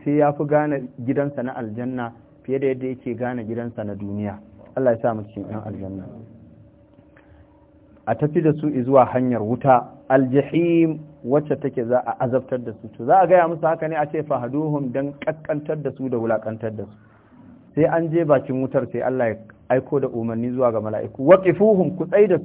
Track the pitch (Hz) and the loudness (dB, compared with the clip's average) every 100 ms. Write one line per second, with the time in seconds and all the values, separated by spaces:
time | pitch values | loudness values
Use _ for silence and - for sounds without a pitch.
0 | 147 147 147 147 151 147 151 139 127 - | -2 2 2 0 0 0 2 -2 -6 -8
1 | 120 143 143 143 123 127 113 107 123 127 | -2 -2 -2 -4 -8 -6 -8 -8 -8 -6
2 | 117 117 - _ - 131 135 127 131 127 | -8 -10 -20 _ -6 -2 0 -2 -4 -6
3 | 127 113 123 127 107 117 120 113 101 101 | -8 -6 -4 -4 -6 -6 -6 -8 -8 -8
4 | 101 101 104 95 - - - - 131 113 | -8 -4 -6 -8 -16 -20 -10 0 2 2
5 | 107 107 104 101 92 107 107 95 95 95 | 0 -2 -6 -12 -10 -10 -10 -10 -10 -10
6 | 95 - - - - - - _ _ _ | -12 -16 -20 -20 -20 -20 -20 _ _ _
7 | _ _ _ - - _ _ _ _ - | _ _ _ -20 -20 _ _ _ _ -12
8 | - 117 151 165 156 147 151 127 123 135 | -4 -2 0 2 2 2 0 -2 4 6
9 | - 127 127 117 104 123 139 127 - - | 6 4 0 0 0 0 4 4 2 -10
10 | - 135 131 139 139 160 170 170 165 156 | 2 2 4 2 2 0 2 4 2 0
11 | - - 117 143 151 135 139 - 117 123 | -10 -14 0 0 0 -4 -2 -4 0 0
12 | 117 - 131 127 127 127 120 104 113 - | 0 -2 -2 -2 -2 -6 -6 -12 -16 -8
13 | 120 190 170 175 165 165 160 160 156 160 | 2 4 4 2 0 0 -2 -2 -4 -4
14 | 151 156 151 131 123 139 156 147 131 127 | -4 -4 -4 -4 -4 -4 -2 -2 -4 -4
15 | 143 143 - 151 - 151 147 156 135 120 | -6 -6 -8 -6 -6 -6 -4 -6 -6 -6
16 | 131 120 113 110 110 110 113 107 101 - | -4 -2 0 -2 -4 -8 -8 -8 -12 -16
17 | _ _ _ - - - - - 147 165 | _ _ _ -20 -20 -20 -8 0 2 2
18 | 165 165 160 131 127 131 131 135 120 117 | 0 0 4 2 2 -2 0 0 -2 -4
19 | 123 127 117 98 - - _ 131 135 143 | -2 0 0 -2 -10 -20 _ 0 2 -2
20 | 131 117 117 113 123 123 123 110 107 107 | -2 -2 -4 -4 -4 0 2 2 -2 -4
21 | 110 - 139 185 185 165 214 190 160 - | -6 0 6 6 6 4 4 4 2 -2
22 | 160 196 208 165 | 0 4 6 4